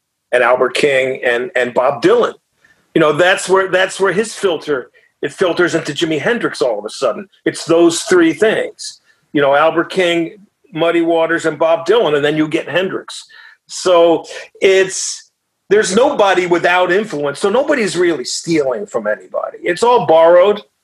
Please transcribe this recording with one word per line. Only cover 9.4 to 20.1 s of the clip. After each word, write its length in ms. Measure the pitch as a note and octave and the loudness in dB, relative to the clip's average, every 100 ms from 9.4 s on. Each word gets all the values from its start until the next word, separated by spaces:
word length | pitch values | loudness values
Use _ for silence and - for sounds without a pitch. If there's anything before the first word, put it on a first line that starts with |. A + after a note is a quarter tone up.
know, 140 | C#3 C#3+ | 2 4
Albert 340 | D#3+ D#3+ D#3+ | 2 0 -4
King, 540 | F#3 F3 E3+ E3 - - _ _ | -2 -2 0 -4 -10 -20 _ _
Muddy 280 | D#3+ E3 E3+ | -4 0 0
Waters 440 | E3 E3 D#3+ E3 D#3+ | 0 0 0 -2 -4
and 120 | D3+ | -2
Bob 260 | D#3+ E3 E3+ | 0 0 2
Dylan, 280 | A#3 E3+ D3 | 2 2 0
and 80 | D3 | 0
then 120 | D#3 | 0
you 100 | D#3 | -2
get 200 | D#3 - | -2 -4
Hendrix. 580 | D#3+ F#3 B2 - - - - - _ - | -4 -4 -6 -12 -18 -20 -20 -20 _ -18
So 580 | - F3+ E3+ E3+ D#3+ - - - - | -6 2 4 4 2 -2 -16 -18 -2
it's, 720 | G3 F#3+ F#3+ - - - - _ _ _ - | 2 2 2 -4 -8 -10 -16 _ _ _ -2
there's 260 | G#3 F3+ G3+ | 0 2 2
nobody 500 | C#4+ A#3+ G3 F3+ F3+ | 2 2 2 2 0
without 440 | E3+ F3 F3+ F3+ | 0 2 2 2
influence. 480 | F#3 A3 D3 D3 C#3+ | 0 -2 -4 -6 -2
So 100 | G3+ | -2
nobody's 480 | A#3 D4 C#4 G3 D#3+ | 0 0 0 -2 0
really 260 | F3 D3 B2 | 0 -2 -6
stealing 600 | - - D#3+ C3 A2+ G2+ | -8 -2 -2 0 -4 -6
from 220 | A#2+ G#2+ | -6 -4
anybody. 500 | G#2 - A#2 - - | -6 -6 -8 -8 -8
It's 220 | - E3+ | -6 0
all 220 | A#3 A#3+ | 2 2
borrowed, 560 | D#3 | 4